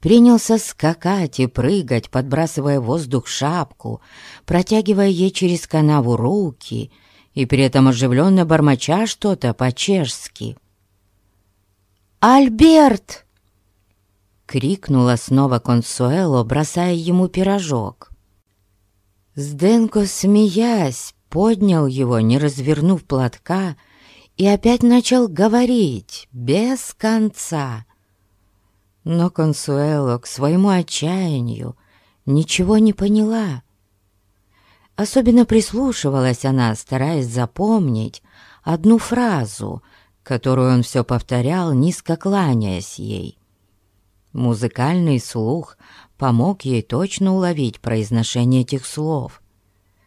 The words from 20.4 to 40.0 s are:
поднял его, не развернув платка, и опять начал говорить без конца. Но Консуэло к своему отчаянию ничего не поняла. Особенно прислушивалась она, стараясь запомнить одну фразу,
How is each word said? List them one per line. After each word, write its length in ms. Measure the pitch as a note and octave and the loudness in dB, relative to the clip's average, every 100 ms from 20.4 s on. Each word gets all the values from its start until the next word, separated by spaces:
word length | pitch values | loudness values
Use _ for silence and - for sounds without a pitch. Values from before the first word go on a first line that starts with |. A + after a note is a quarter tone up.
| G#3+ F3+ A#3+ A3+ D3 A#2+ - _ - | 4 2 0 0 -2 -6 -14 _ -8
поднял 560 | D#3 G#3+ G#3+ G3+ E3 C#3 | 0 0 2 2 2 0
его, 340 | C3 B2 A#2 | 0 0 2
не 200 | A2 C3 | 2 2
развернув 640 | D3 C3+ C3+ D3+ E3 F3+ | 0 -2 -2 0 2 0
платка, 720 | - C3+ B2+ - - F#3 F#3 D3 _ _ _ - _ - | -2 -2 -2 -4 -6 -4 -4 -8 _ _ _ -20 _ 0
и 100 | G3 | 2
опять 340 | G3+ A3+ A#3+ | 2 2 2
начал 460 | A#3+ B3 - B3+ A#3 | 4 4 4 0 0
говорить 1000 | D#3 G#3+ A#3+ B3 B3 F3 A2+ - - - | 0 2 2 2 2 0 -2 -10 -20 -18
без 640 | B2 A#2+ E3+ A#3 C4 - - | -10 -2 0 0 -4 -8 -6
конца. 880 | A3 A3 G#3+ - - D#3+ C3+ A2+ A#2 _ _ _ _ _ _ _ _ _ _ _ | -2 0 -2 -4 -8 -6 -6 -10 -14 _ _ _ _ _ _ _ _ _ _ _
Но 260 | E3 E3+ F3 | -4 0 0
Консуэло 880 | - D#3 D3 - C#3 D3 D3+ C3 A#2+ | 0 -2 -2 -2 -2 0 0 -2 -4
к 80 | - | -6
своему 440 | - C#3+ F3 G3+ | -4 0 2 2
отчаянию 1080 | F#3 E3 - D3+ F#3+ F3 C#3 A#2+ A2 - - _ _ _ _ - | 2 -2 -6 -4 -4 -4 -4 -4 -8 -10 -14 _ _ _ _ -2
ничего 520 | C#3+ D#3+ - F3+ G#3+ | 0 0 -2 2 4
не 160 | A3 | 2
поняла. 680 | G3+ G3+ G#3+ G#3+ A3+ G3+ B2+ - _ _ _ _ _ _ _ _ _ _ _ _ - | 2 0 0 0 -2 -4 -8 -12 _ _ _ _ _ _ _ _ _ _ _ _ -6
Особенно 500 | G#3 C#4 A#3 A#3+ A#3 | 0 2 4 4 6
прислушивалась 960 | A3 - A3 C4+ A3+ C#3+ C3+ B2+ A#2+ C3+ | 2 0 -2 -4 -2 -2 0 0 0 0
она, 280 | C3 A#2 G#2+ | 0 0 -2
стараясь 520 | - C3 C#3 D#3+ B2 | -6 -4 -2 -4 -4
запомнить 960 | A#2+ A#2+ - G#3 A3+ D#3 A2 A2 - _ _ - _ | -4 -4 -2 0 0 0 -2 -6 -10 _ _ -20 _
одну 340 | - E3 G3 A3+ | -6 0 4 2
фразу, 840 | - A#3+ A#3+ E3 A2 - G2+ - _ _ | 2 -2 -2 -2 -4 -8 -12 -12 _ _